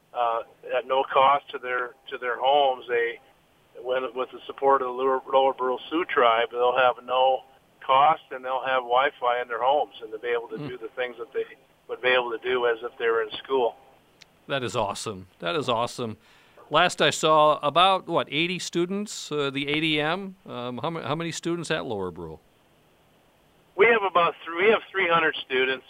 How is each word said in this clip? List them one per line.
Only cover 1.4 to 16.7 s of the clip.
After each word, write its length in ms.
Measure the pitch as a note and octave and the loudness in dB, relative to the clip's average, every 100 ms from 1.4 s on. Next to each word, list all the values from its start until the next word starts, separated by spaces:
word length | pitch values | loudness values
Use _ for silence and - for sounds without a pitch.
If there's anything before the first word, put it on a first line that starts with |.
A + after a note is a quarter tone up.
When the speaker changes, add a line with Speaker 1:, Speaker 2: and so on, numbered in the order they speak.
| - | 0
Speaker 1:
to 80 | C#3 | -12
their, 360 | B2 B2+ B2 - - | -6 -6 -6 -12 -14
to 80 | C3 | -8
their 200 | B2 A#2 | -6 -2
homes, 440 | B2+ C#3+ C#3 B2+ A#2 | 2 4 4 0 -2
a, 300 | A#2+ A#2 A2+ _ _ _ _ _ - | -2 -2 -4 _ _ _ _ _ -14
when, 220 | A#2+ B2+ C3 B2 | -6 -4 -4 -6
with 140 | B2+ | -8
the 80 | A#2+ - | -10 -14
support 360 | - C#3 C3+ | -2 2 2
of 60 | B2+ | 2
the 40 | |
Lower, 300 | B2 C3 C3 C3 | -2 0 -2 0
Lower 220 | C3+ C3+ | 2 2
Brule 240 | B2+ B2+ B2+ - | 0 -2 -4 -4
Sioux 160 | D#3+ | -6
Tribe, 440 | F3+ - A#2+ A2+ A#2 | -2 2 4 4 0
they'll 260 | A#2+ B2 B2 | 0 2 4
have 200 | B2+ A#2+ B2 | 2 2 -2
no 380 | B2+ C3 C3 - _ _ _ - | 2 2 2 -4 _ _ _ 2
cost 360 | C3+ D3 D#3 - | 4 4 2 -4
and 120 | C3+ | -12
they'll 200 | B2+ C3 | -6 -6
have 180 | B2+ C3 | -2 -2
Wi-Fi 580 | B2 B2 C#3+ - B2 A#2+ | 2 2 2 0 0 0
in 40 | B2 | -2
their 140 | A#2 | -2
homes 320 | B2 D3 A#2 - | 2 2 0 -8
and 100 | A2+ | -14
they'll 80 | A2 | -10
be 80 | A#2+ | -4
able 200 | A#2+ A2+ | -4 -4
to 80 | A2 | -12
Speaker 2:
Mm. 120 | D3 | -10
Speaker 1:
do 100 | B2+ | -12
the 100 | A2+ - | -12 -8
things 200 | B2 A#2 | -8 -10
that 140 | A#2 | -10
they 120 | D3+ D3 - _ _ - | -8 -8 -10 _ _ -14
would 140 | A#2+ | -4
be 60 | B2 | 2
able 240 | B2+ A#2+ | 2 0
to 60 | A2+ | -4
do 280 | B2 B2+ A#2+ | -4 0 0
as 120 | A2+ | -2
if 80 | A#2+ - | -6 -6
they 80 | A#2 | -2
were 160 | A2+ | 0
in 80 | A2 - | -2 -8
school. 340 | - C3+ A#2+ - _ _ _ _ - _ - | -4 0 0 -2 _ _ _ _ -20 _ -8
Speaker 2:
That 160 | C#3 | -6
is 100 | A#2+ | -4
awesome. 540 | A#2+ G2+ G2+ - G2 F#2 - | -2 -4 -4 -8 -10 -14 -10
That 160 | E3+ | -4
is 140 | E3+ B2+ | -2 0
awesome. 480 | A2+ A#2+ - A#2 G#2 _ _ _ _ - | 0 0 -4 -8 -10 _ _ _ _ -2